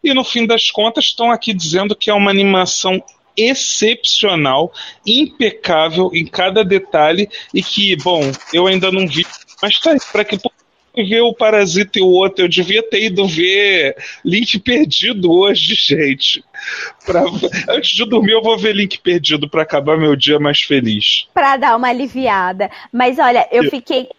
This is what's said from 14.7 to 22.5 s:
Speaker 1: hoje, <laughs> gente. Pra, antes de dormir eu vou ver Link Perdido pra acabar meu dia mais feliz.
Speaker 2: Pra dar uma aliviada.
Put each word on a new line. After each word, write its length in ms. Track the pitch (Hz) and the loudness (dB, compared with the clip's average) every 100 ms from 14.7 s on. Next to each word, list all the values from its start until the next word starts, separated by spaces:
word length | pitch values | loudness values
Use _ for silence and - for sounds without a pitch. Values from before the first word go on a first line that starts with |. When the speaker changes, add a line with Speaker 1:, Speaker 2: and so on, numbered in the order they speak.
| 247 302 - 214 214 175 | 0 0 0 -2 -2 2
Speaker 1:
hoje, 440 | 175 202 - - 214 | 4 4 2 0 -2
<laughs> 0 | |
gente. 680 | - 143 147 135 - - - - - - - - - | 0 0 0 0 -2 -4 -8 -16 -12 -10 -12 -12 -2
Pra, 180 | 349 175 - 185 175 - | 0 0 -2 -4 -4 -4
antes 220 | 247 - | -2 -2
de 140 | - 226 | -2 0
dormir 260 | 226 202 | 0 2
eu 80 | 220 | 2
vou 160 | 220 226 | 2 0
ver 160 | 214 | 0
Link 260 | 202 196 - | -2 -4 -4
Perdido 500 | - 175 143 151 147 | -2 0 0 -2 -2
pra 140 | 160 | -2
acabar 340 | 160 147 139 160 | 0 -2 0 2
meu 180 | 156 139 | 2 2
dia 240 | 143 147 | 2 2
mais 220 | 147 147 | 2 -2
feliz. 680 | - 139 117 107 - - - | 0 0 2 0 0 -2 -2
Speaker 2:
Pra 240 | - 277 269 | 0 2 2
dar 180 | 269 226 | 2 2
uma 140 | 247 | 0
aliviada. 800 | 247 262 254 254 196 180 | -2 -4 -4 -2 0 -2